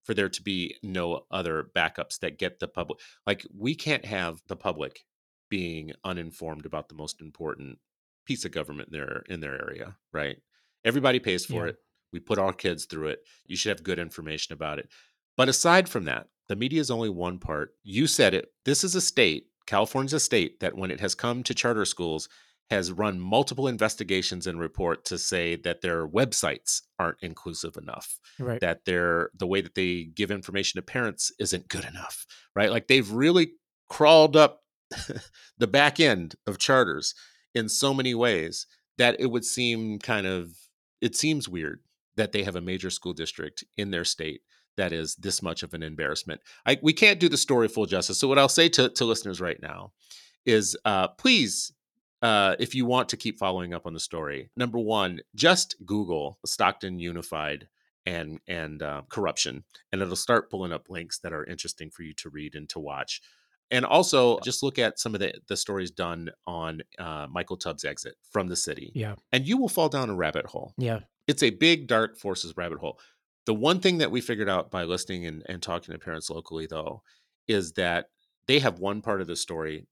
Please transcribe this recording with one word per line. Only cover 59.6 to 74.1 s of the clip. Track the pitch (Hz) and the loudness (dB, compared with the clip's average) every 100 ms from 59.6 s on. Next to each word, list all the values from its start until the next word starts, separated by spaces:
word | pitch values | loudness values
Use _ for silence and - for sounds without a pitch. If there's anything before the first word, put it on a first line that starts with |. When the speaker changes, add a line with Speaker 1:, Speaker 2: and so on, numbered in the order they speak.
| - - _ | -14 -20 _
Speaker 1:
and | 95 | -4
it'll | 95 92 | -4 -2
start | - 117 - | 2 2 2
pulling | 98 92 | -6 -6
up | 80 - | -6 -8
links | 92 85 - | -12 -10 -10
that | 87 | -8
are | 78 | -8
interesting | 76 82 - - 80 | -8 -10 -10 -10 -14
for | - | -16
you | 80 | -16
to | 76 82 | -14 -14
read | 73 76 | -12 -12
and | 76 76 | -12 -12
to | - | -10
watch. | 73 69 65 - _ _ _ _ - | -8 -8 -8 -10 _ _ _ _ -2
And | 123 127 | 0 4
also, | 156 180 143 123 113 | 4 6 6 6 4
just | - 123 | 0 -2
look | 139 131 | -2 0
at | 113 - | 0 0
some | 113 | -4
of | 104 | -2
the, | 95 - - | -4 -6 -8
the | 98 | -6
stories | - 98 90 | -4 -4 -6
done | - 87 85 82 - - | -4 -6 -4 -10 -12 -10
on, | 87 80 80 - - | -8 -6 -8 -12 -12
uh, | 85 78 73 | -10 -10 -8
Michael | 69 87 90 | -6 -6 -6
Tubbs' | - 78 | -8 -6
exit | 71 71 - - _ | -8 -8 -12 -16 _
from | 107 92 | -2 -2
the | 87 | -2
city. | - 73 - | -4 -6 -8
Speaker 2:
Yeah. | - 107 104 - | -6 -6 -8 -2
Speaker 1:
And | 131 135 | 0 2
you | 247 | 0
will | 240 | 0
fall | - 156 | 2 2
down | 139 123 | 2 -2
a | |
rabbit | 95 78 76 - | 0 0 -2 -6
hole. | - - - | -8 -10 -4
Speaker 2:
Yeah. | 123 113 - _ - | -2 -2 -8 _ -2
Speaker 1:
It's | 143 | 2
a | 131 | 2
big | 95 160 165 131 | 6 4 4 4
dark | 117 113 - | 2 2 -2
forces | 101 92 85 82 | -6 -6 -8 -8
rabbit | 87 76 | -8 -6
hole. | 80 - - _ _ _ - | -8 -10 -16 _ _ _ -2
The | |
one | 107 135 185 | 2 4 4
thing | 185 175 | 4 2
that | 143 | 2